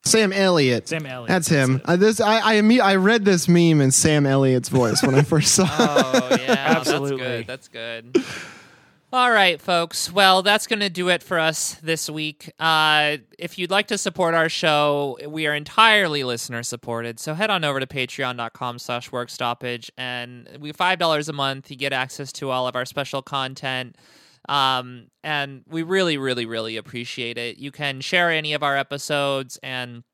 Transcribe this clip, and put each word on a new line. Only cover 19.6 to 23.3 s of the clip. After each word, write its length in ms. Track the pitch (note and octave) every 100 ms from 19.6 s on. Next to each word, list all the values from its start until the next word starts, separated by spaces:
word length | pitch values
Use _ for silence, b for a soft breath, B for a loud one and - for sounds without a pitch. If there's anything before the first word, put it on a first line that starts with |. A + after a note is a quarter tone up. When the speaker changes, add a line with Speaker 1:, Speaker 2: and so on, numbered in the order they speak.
| B2 A#2+ A2+ -
Speaker 3:
and 520 | B2+ B2 A#2+ B2 - C3+
we, 140 | D3
five 260 | D3+ F3+ F#3
dollars 300 | E3+ D3+ D3+
a 40 |
month, 380 | C#3+ C#3 C3+ -
you 60 | C3
get 160 | C#3
access 400 | C3+ C3 - C3+
to 160 | - C#3
all 180 | B2+ B2+
of 80 | B2+
our 100 | B2+
special 360 | - C3+ C#3
content. 760 | -